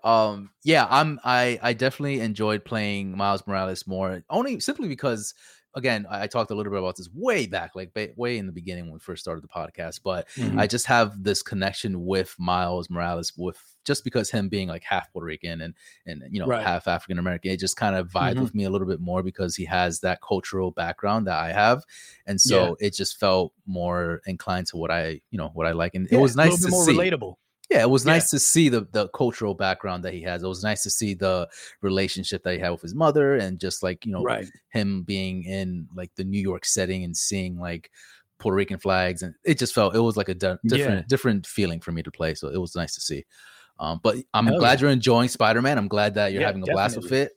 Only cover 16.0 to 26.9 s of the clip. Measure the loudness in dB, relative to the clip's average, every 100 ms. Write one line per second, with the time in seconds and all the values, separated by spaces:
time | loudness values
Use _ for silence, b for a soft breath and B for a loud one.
16 | -14 -14 -8 -4 -2 0 0 -2 0 -2
17 | -2 -4 -2 -2 -4 -2 -2 0 0 0
18 | -2 0 0 0 -2 -2 -2 -2 -2 -4
19 | -2 -2 -4 -4 -4 -4 -2 0 0 0
20 | -2 -4 -2 -2 -2 -4 -2 -2 -6 -4
21 | -2 0 0 -2 -2 4 4 4 -2 B
22 | B B -6 2 4 6 4 2 -2 -2
23 | -6 0 2 2 0 _ -8 -4 -2 0
24 | -2 -4 -6 -8 -4 -4 -4 -6 -2 -2
25 | -2 -8 _ -8 -6 -2 -2 0 -2 -2
26 | 2 6 6 6 4 4 4 6 6